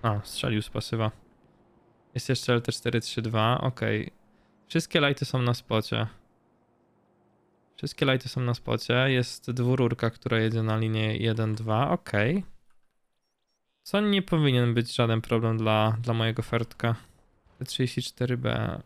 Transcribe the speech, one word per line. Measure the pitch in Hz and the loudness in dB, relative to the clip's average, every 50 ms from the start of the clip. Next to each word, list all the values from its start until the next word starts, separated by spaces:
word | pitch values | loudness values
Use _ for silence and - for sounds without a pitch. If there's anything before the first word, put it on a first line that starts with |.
| - | 0
a, | 117 107 104 104 | 0 0 0 -4
strzelił | - - - - 127 117 107 107 | -6 -8 -4 -2 0 0 0 -2
z | - | -2
pasywa. | - 107 110 - - 113 110 107 - - - _ _ _ _ _ _ _ _ _ _ _ _ _ _ _ _ _ _ | -6 -6 -6 -4 -2 -2 -2 -2 -2 -6 -20 _ _ _ _ _ _ _ _ _ _ _ _ _ _ _ _ _ _
Jest | 131 - - | -8 -2 -2
jeszcze | 135 120 - - 123 | -2 -2 0 0 0
L | 120 117 | 0 2
T | - 120 | -2 -6
cztery | - - 120 117 117 | -4 -4 -2 -2 0
trzy | 113 - - - 113 | -2 -2 -6 -4 -4
dwa, | 113 110 110 110 113 123 - | -2 0 2 2 2 2 2
okej. | - 127 123 - - 110 107 107 - - - _ _ _ _ _ _ _ _ _ _ | 0 -2 -2 -2 -2 -2 -2 -2 -4 -6 -10 _ _ _ _ _ _ _ _ _ _
Wszystkie | _ - 165 165 - - 175 | _ -2 -2 -2 0 0 2
lighty | 147 143 143 - - | 2 2 2 0 -4
są | - - 131 123 | -2 0 0 2
na | 120 120 | 2 0
spocie. | - - _ 110 110 107 - - 110 110 110 - - _ _ _ _ _ _ _ _ _ _ _ _ _ _ _ _ _ _ _ _ _ _ _ _ _ _ _ _ _ _ _ | 0 -2 _ 0 0 0 0 -2 -4 -4 -4 -6 -14 _ _ _ _ _ _ _ _ _ _ _ _ _ _ _ _ _ _ _ _ _ _ _ _ _ _ _ _ _ _ _
Wszystkie | - - 143 - - 156 | -10 -10 -10 -4 0 2
lighty | 139 131 131 - - | 2 2 0 0 -4
są | - 131 | -4 -2
na | 127 120 120 | 0 0 -2
spocie. | - - - 113 117 - - 123 123 131 135 | -2 -2 -2 -2 -2 0 2 2 2 4 4
Jest | 135 127 123 - - - - - | 4 2 0 0 -4 -14 -8 -8
dwururka, | 120 127 120 123 127 127 127 117 123 - - 113 | -4 0 2 2 4 4 4 2 2 2 0 -2
która | - - - 120 117 113 | -2 -4 -4 0 0 2
jedzie | 110 113 113 113 110 | 2 2 2 0 0
na | 110 110 110 | 0 0 0
linię | 113 110 110 110 110 110 110 | 0 0 0 0 0 0 0
jeden, | - 113 113 110 113 113 110 107 | 0 0 0 0 2 0 0 -2
dwa, | 110 113 113 107 110 131 147 | -2 -2 0 0 2 2 2
okej. | - - _ - - 104 104 120 160 202 185 - - - _ _ _ - _ _ _ _ _ _ _ _ _ _ _ _ _ _ _ _ _ _ _ _ _ | 0 -2 _ -2 0 0 2 2 2 0 -2 -6 -14 -20 _ _ _ -20 _ _ _ _ _ _ _ _ _ _ _ _ _ _ _ _ _ _ _ _ _
Co | - - 196 | -2 0 0
nie | 208 208 202 196 185 | 2 2 2 2 0
powinien | - - 165 151 143 127 123 123 120 117 | 2 2 2 4 4 4 4 4 4 2
być | 120 117 - - | 2 0 -2 0
żaden | - 123 113 113 113 | 0 2 2 2 0
problem | 110 - 117 113 117 113 113 110 | 0 0 0 0 2 2 0 0
dla, | 110 110 110 110 107 110 110 110 120 | 2 2 4 4 4 2 2 0 -2
dla | 120 117 | -2 0
mojego | 113 113 113 110 113 110 | 0 0 0 0 -2 -4
fertka. | - - 117 117 - - - - 117 117 - - - _ _ _ _ _ _ _ _ _ _ | -2 -2 -2 -2 -2 -6 -2 0 0 0 0 -4 -20 _ _ _ _ _ _ _ _ _ _
T | 139 | -10
trzydzieści | - - - 131 120 - - 120 | -10 -2 -2 -2 -2 -2 -4 -6
cztery | - - - 123 123 127 | -6 -6 -6 -2 -2 -2
B. | 123 123 120 117 120 110 - 85 - - | -2 -2 -2 -2 0 -2 -2 -4 -8 -12